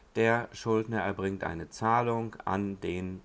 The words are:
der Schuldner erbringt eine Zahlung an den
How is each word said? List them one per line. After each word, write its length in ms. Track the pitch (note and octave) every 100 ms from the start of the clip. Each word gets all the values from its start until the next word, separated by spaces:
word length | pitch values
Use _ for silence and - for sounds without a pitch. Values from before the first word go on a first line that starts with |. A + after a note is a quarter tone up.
| -
der 340 | - A2+ A#2 A#2
Schuldner 480 | - A#2 A2 A2 A2+
erbringt 420 | F#2+ F#2+ F#2+ F#2+
eine 280 | - E2+ D#2
Zahlung 640 | - A2 A#2 A#2+ A#2 A2+ -
an 340 | - F#2+ G2+ F#2+
den 400 | F2 F2+ F#2 F#2